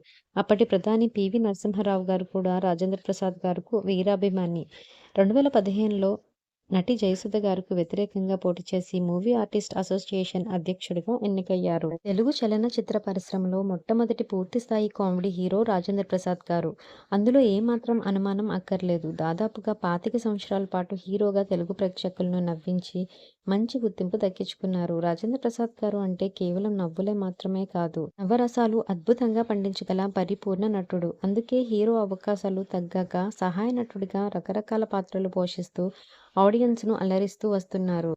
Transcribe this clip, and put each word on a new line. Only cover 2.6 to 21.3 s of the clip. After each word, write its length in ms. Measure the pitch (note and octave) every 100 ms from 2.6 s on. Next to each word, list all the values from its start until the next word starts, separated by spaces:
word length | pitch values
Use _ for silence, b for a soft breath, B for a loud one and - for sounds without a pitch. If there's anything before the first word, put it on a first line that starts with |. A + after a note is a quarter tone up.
| F#3 E3+ F#3 F#3+
ప్రసాద్ 360 | - F#3+ F#3+ F3+
గారుకు 380 | F#3 F3+ - G#3+
వీరాభిమాని. 800 | F#3+ F#3 F#3 G3+ G3+ F#3 F3 E3+ - B B B B
రెండు 200 | - G3
వేల 140 | A#3 C#4
పదిహేనులో 640 | B3+ G3+ G3 G#3+ G3+ F#3+ G#3 - _ _ _ -
నటి 240 | F#3+ F3+ A#3+
జయసుధ 400 | G3 F#3 G#3+ G#3+
గారికి 360 | G3+ F#3 F#3
వ్యతిరేకంగా 600 | F3+ E3+ F#3+ G3+ G3 F#3+ F#3+
పోటీ 260 | F#3 F3
చేసి 340 | F3+ F#3 F3+ F#3
మూవీ 320 | F3 F3 G#3+
ఆర్టిస్ట్ 420 | A#3+ G#3 G#3 G3+ -
అసోసియేషన్ 680 | F#3 F#3+ - F#3+ F#3 F#3 F3+
అధ్యక్షుడిగా 680 | F#3 D#3+ F3+ - F3 E3+ A#3+
ఎన్నికయ్యారు. 680 | G3+ F#3+ F3+ F#3 F3+ E3 D#3+ E3
తెలుగు 280 | G#3 F#3+ A#3
చలనచిత్ర 680 | D4+ A3 G#3+ A#3 A#3 G3 G#3+
పరిశ్రమలో 600 | G#3 F#3 - F#3+ F#3 F#3
మొట్టమొదటి 640 | G3 F3+ - A3+ A#3 A#3
పూర్తిస్థాయి 640 | A#3 F#3+ F#3 B3 A#3+ A3 G#3
కామెడీ 420 | - G3 F3+ F#3+
హీరో 280 | F3 F#3 F#3+
రాజేంద్ర 420 | A3+ F#3 F3+ G3
ప్రసాద్ 400 | F#3+ F#3 F3+ F3+
గారు. 260 | - E3+ E3 G3 B B B
అందులో 280 | G3+ G#3+ C4+ A#3
ఏమాత్రం 520 | G3 A#3 A#3+ A#3 A#3
అనుమానం 460 | G3 G3 G3 G3 G#3+
అక్కర్లేదు. 600 | F#3 - F#3+ F3+ E3+ D#3+
దాదాపుగా 640 | E3 D#3+ E3 A3 A3 G#3+ G#3+
పాతిక 360 | F3+ F3 A3 A#3
సంవత్సరాల 480 | A3+ G#3 - G3
పాటు 320 | G3 F#3 F3+ F#3+
హీరోగా 460 | F#3+ G3+ G#3